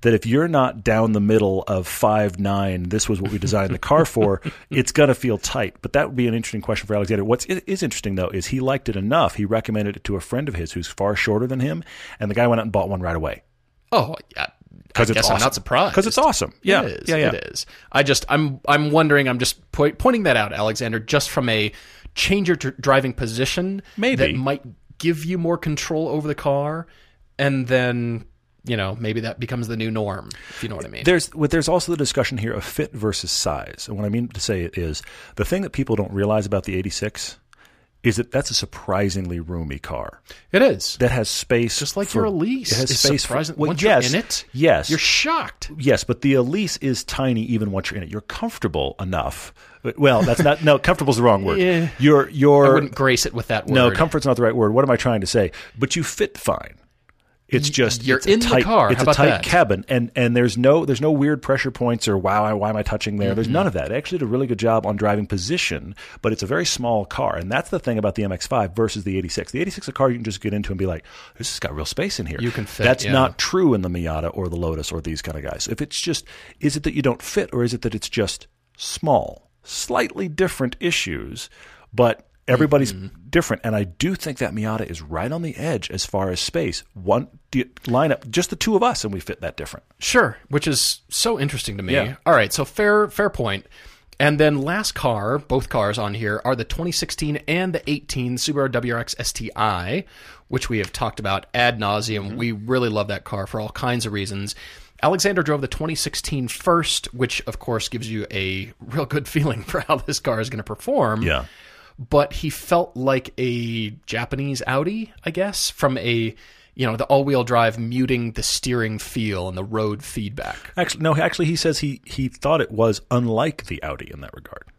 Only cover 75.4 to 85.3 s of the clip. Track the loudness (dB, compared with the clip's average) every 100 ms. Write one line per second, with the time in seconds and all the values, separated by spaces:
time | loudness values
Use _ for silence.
75.4 | -8 -8 -6 -6 -6 -6 -4 -4 -6 -20
76.4 | -20 -2 -2 0 -4 0 0 -2 -2 -2
77.4 | -2 0 0 0 -4 -4 -6 -2 -2 -4
78.4 | -14 _ _ _ -10 -6 2 2 0 -12
79.4 | _ _ -14 -10 -4 -2 -2 -4 -8 -2
80.4 | -2 0 -6 -2 -2 -2 -4 -6 -8 -12
81.4 | -14 -18 -20 -20 _ 4 4 4 _ _
82.4 | 0 4 6 4 2 -4 -12 -16 -2 0
83.4 | 0 -2 -2 -2 -2 -2 -2 -2 -6 -4
84.4 | -4 -4 -4 -4 -6 -10 -6 -4 -4